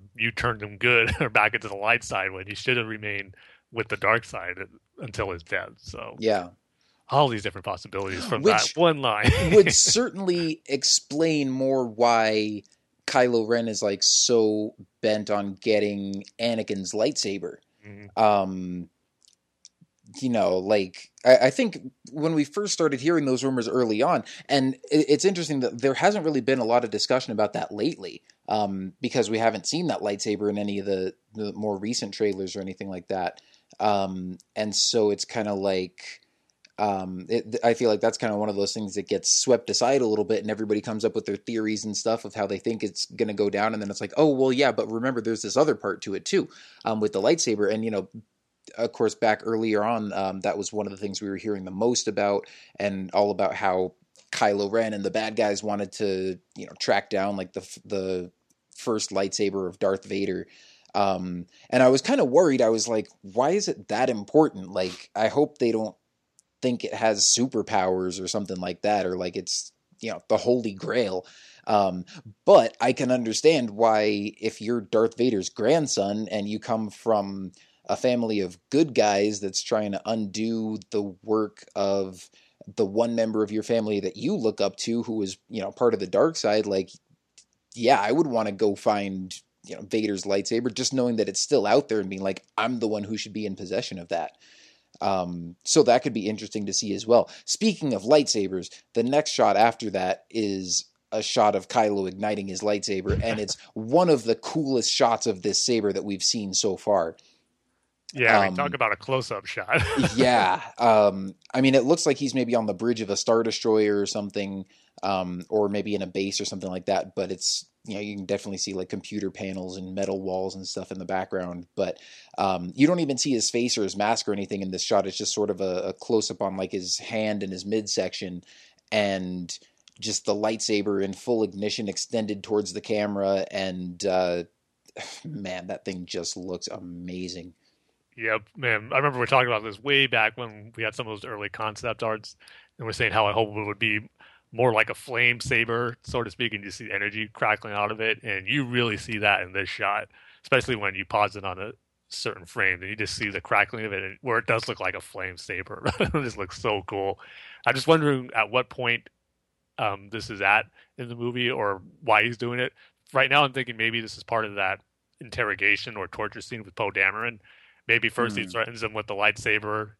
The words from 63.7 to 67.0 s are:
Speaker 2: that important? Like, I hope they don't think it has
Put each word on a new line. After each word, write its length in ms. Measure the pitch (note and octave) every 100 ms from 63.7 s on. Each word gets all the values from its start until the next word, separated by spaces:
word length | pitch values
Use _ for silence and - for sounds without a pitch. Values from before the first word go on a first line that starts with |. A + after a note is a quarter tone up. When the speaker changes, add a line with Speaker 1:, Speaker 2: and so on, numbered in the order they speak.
| C3 -
Speaker 2:
that 200 | G#2+ C3
important? 640 | A2+ G2+ D3+ D#3 G2 F#2
Like, 400 | F#2+ F#2 - - -
I 120 | A2
hope 300 | C#3 D3 -
they 140 | A#2+
don't 240 | A2 G#2+ - _ _ _ _ _ _
think 220 | B2+ A#2+
it 100 | -
has 280 | A2+